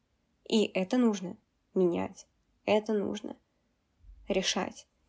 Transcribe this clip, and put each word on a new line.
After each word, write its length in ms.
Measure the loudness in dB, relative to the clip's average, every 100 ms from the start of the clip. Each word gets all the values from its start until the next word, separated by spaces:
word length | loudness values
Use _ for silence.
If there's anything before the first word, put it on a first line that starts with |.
| _ _ _ _ 0
И 160 | 2 2
это 300 | 0 0 2
нужно 400 | 2 2 -6 -12 _ _ _
менять, 520 | 2 2 2 -6 -10 -20 _ _ _ 0
это 260 | 0 0
нужно 440 | -2 -2 -6 -10 -16 _ _ _ _ _ _ -20 -18 -4
решать. 580 | -2 -2 -2 -4 -8 -20 _